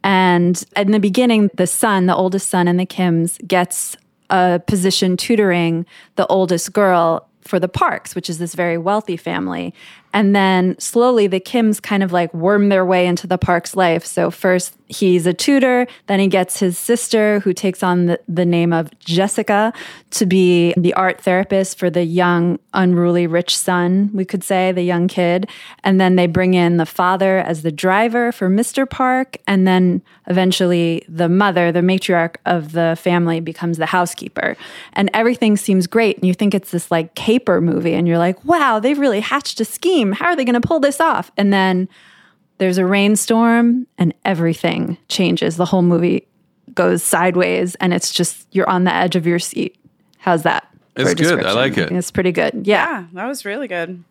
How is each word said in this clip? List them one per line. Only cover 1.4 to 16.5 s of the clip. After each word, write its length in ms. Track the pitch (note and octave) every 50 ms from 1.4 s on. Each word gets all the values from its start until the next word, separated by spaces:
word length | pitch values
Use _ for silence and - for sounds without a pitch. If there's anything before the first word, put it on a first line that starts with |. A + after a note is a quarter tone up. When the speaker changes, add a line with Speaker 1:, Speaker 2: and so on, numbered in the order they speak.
| G#3 F#3+ -
Speaker 1:
the 140 | - F3+
son, 400 | F3 - - - A3 G3+ F#3+ F3+
the 80 | F#3 E3+
oldest 340 | F3+ F#3 F#3 F#3 G3 - -
son 180 | - F3+ F3+
in 100 | F3 F3
the 100 | F3+ F#3
Kims, 500 | - - - F#3 F3+ E3 E3 E3 E3+ - - -
gets 480 | F3 F#3 F3+ F3+ F3 - - - - - _ _ _ _ _ _ _
a 280 | F#3+ F#3 F3+ F3+ F3 E3+ E3+
position 500 | - G#3 F#3+ F3+ F#3+ - - G3 F#3 F3+
tutoring 680 | F3 - - A#3+ G#3 G#3 F#3+ F3 F3 E3+ E3 E3 E3 F3 _ - - - _ _
the 100 | - F3+
oldest 460 | - F3 F#3+ F#3 F3 F3+ E3+ - - -
girl 540 | G#3+ G3+ F#3+ F3+ E3+ E3+ E3 E3 - - _ _ _
for 180 | _ - - F3+
the 80 | E3+ F3+
Parks, 460 | - - F4+ D#4 F#3+ - - - -
which 140 | F3+ F3 -
is 60 | E3 D#3+
this 140 | F3 E3 -
very 220 | F#3 F3 E3+ E3 E3+
wealthy 380 | E3 F#3+ G3+ G#3+ G#3+ - F3
family. 560 | E3 - E3 F3 F3+ F#3 F#3 F3 F3 F3 F3 - - - - - - _ _
And 240 | - G3+ G#3+ G3 G3+
then 400 | G3+ F#3+ F#3+ F#3+ F#3 F3+ F#3 - -
slowly 480 | - - - A#3 A#3+ B3 B3+ A3+ G3+
the 120 | F#3+ F#3+ F#3
Kims 400 | F#3 - - A#3+ A3+ A3 G#3 -
kind 220 | - - G#3 G3
of, 100 | G3 F3+
like, 220 | F3 F3+ E3+ E3 -
worm 360 | E3 E3 F#3+ G#3 G3+ G3+ G3+
their 140 | G3+ F#3+ F#3
way 220 | F3+ F#3+ F3+ F3+
into 220 | F3+ F3 F3 -
the 100 | F3 F#3
Parks' 380 | F3+ - - F3 E3+ - - -
life. 280 | F#3+ F#3 E3+ E3 E3+ -
So 240 | - - F3+ E3+ F3+
first 420 | F3 - - F#3 F3+ F3+ F3+ - - _ _
he's 400 | _ - - G#3 F#3 F3+ F3 D#3+
a 60 | F3+ F3
tutor, 500 | - - - C#4 C4+ B3 B3+ B3 B3 B3 B3 - - _
then 120 | - G3+ F#3+
he 60 | G3
gets 320 | F#3+ G3 F#3+ - -